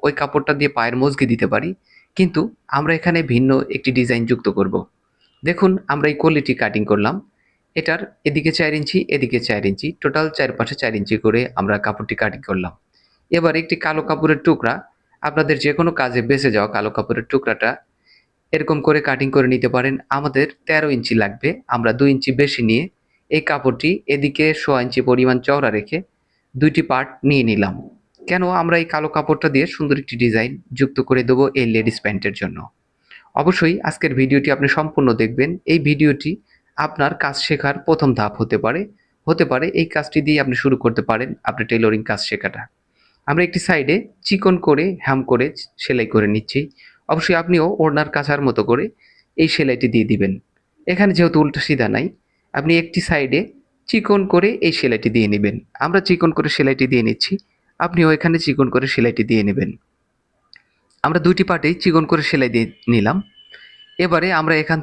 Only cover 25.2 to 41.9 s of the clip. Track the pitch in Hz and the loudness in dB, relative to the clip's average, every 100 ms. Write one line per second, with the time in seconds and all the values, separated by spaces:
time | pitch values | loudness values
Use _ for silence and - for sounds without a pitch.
25.2 | 127 127 123 143 127 104 104 160 190 _ | 4 2 0 0 2 -2 -4 -8 -8 _
26.2 | _ _ _ 131 151 156 160 131 135 - | _ _ _ 0 2 2 0 -2 -2 -2
27.2 | 135 143 113 107 98 92 - - _ _ | 0 2 2 2 0 -4 -14 -20 _ _
28.2 | - 180 180 180 170 170 165 151 151 151 | -4 -2 0 0 2 0 0 -4 -2 -2
29.2 | 151 151 156 135 147 - 147 139 131 120 | 0 0 2 2 0 -2 -2 -2 -2 -2
30.2 | 120 110 120 139 - 127 135 - 127 127 | 2 2 -2 -6 -14 -2 -2 0 0 0
31.2 | 120 131 139 139 117 110 113 - 104 98 | 2 2 2 2 2 2 0 -2 -4 -4
32.2 | 104 101 95 85 - _ _ _ _ - | -4 -4 -8 -8 -14 _ _ _ _ -20
33.2 | _ - 151 185 165 185 156 - 160 131 | _ -2 0 2 0 0 -4 -4 -2 0
34.2 | 131 139 143 135 139 - 151 147 131 110 | 2 2 2 0 0 0 -2 0 2 2
35.2 | 113 123 143 180 - 165 143 147 151 139 | 0 0 -2 -2 0 0 2 2 2 2
36.2 | 151 202 _ _ _ - 151 - 143 175 | -4 -8 _ _ _ -6 -6 -2 -2 -2
37.2 | 143 135 - 151 143 139 - 160 135 117 | -4 -4 -2 -2 -2 -2 0 2 2 2
38.2 | 104 - 120 98 110 156 208 - _ _ | -2 -2 -2 0 0 -2 -6 -14 _ _
39.2 | - 175 165 127 165 165 165 156 147 160 | -2 0 2 0 0 -2 -2 -2 -2 -2
40.2 | 143 151 131 120 139 127 120 113 - 110 | 2 0 0 0 0 0 0 -2 -2 -2
41.2 | 135 - 113 117 113 113 113 | -2 -6 -8 -6 -2 2 2